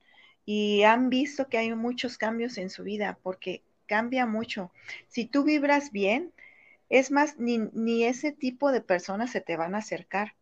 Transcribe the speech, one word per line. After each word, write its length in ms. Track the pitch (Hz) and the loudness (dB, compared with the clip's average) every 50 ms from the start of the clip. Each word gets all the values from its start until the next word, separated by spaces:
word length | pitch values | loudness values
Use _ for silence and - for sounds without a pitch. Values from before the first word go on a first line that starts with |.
| _ _ _ - - - _ _ - | _ _ _ -20 -20 -20 _ _ -8
y 380 | - 208 214 208 208 208 202 208 | -4 -2 0 2 2 4 6 8
han 260 | 214 226 247 254 254 | 8 8 6 4 2
visto 380 | 254 254 285 285 - - 269 - | 2 0 0 -2 -4 -6 -6 -2
que 100 | - 226 | -2 -2
hay 160 | 226 226 233 | -2 -2 -4
muchos 440 | 226 226 240 247 247 - 247 - - | -4 -4 -4 -4 -4 -6 -8 -6 -4
cambios 400 | 214 220 226 233 233 247 240 202 | -4 -4 -2 -2 -4 -6 -6 -8
en 120 | 180 190 | -8 -10
su 120 | - - 180 | -10 -10 -8
vida 340 | 190 208 208 208 190 185 - - | -8 -4 -2 -4 -4 -4 -6 -8
porque 400 | 185 185 - - 180 180 - _ _ _ _ _ | -8 -8 -8 -8 -8 -8 -8 _ _ _ _ _
cambia 400 | - 208 214 233 240 254 254 254 | -2 0 0 0 0 0 0 0
mucho. 460 | 226 214 220 233 - - 214 180 180 _ _ - - - - - _ | 0 0 -4 -4 -6 -8 -8 -8 -10 _ _ -18 -18 -18 -18 -16 _
Si 180 | - 247 220 | -6 -6 -6
tú 180 | 233 - 285 269 | -2 0 2 2
vibras 480 | 294 302 294 269 285 285 285 285 285 208 | 4 2 2 4 4 4 2 2 -2 -4
bien, 400 | 202 196 190 220 277 359 330 _ - - - - _ _ _ - _ _ - | 0 2 2 2 0 -2 -6 _ -20 -20 -20 -20 _ _ _ -20 _ _ 4
es 220 | - 254 262 - | 4 4 4 6
más, 280 | 277 285 302 302 - - | 4 2 2 2 0 -4
ni, 200 | 240 240 240 226 | -2 -2 0 0
ni 460 | 214 - - 226 226 226 233 233 233 | -2 -4 -4 -2 -2 0 2 2 2
ese 280 | 233 254 247 - 302 294 | 2 0 0 -4 -6 -6
tipo 400 | - - 254 247 - 285 277 262 | -4 -6 -6 -4 0 0 2 2
de 80 | 233 - | 2 2
personas 480 | - 185 175 - - 190 202 233 247 - | 0 -2 0 0 -4 -4 -4 -4 -4 -4
se 80 | 202 | -6
te 160 | - - 170 | -4 -4 -4
van 180 | 160 165 175 190 | -4 -2 -4 -4
a 40 | 214 | -6
acercar 560 | 220 - - - - - - 196 208 214 - _ | -6 -6 -8 -8 -8 -6 -4 -4 -4 -4 -8 _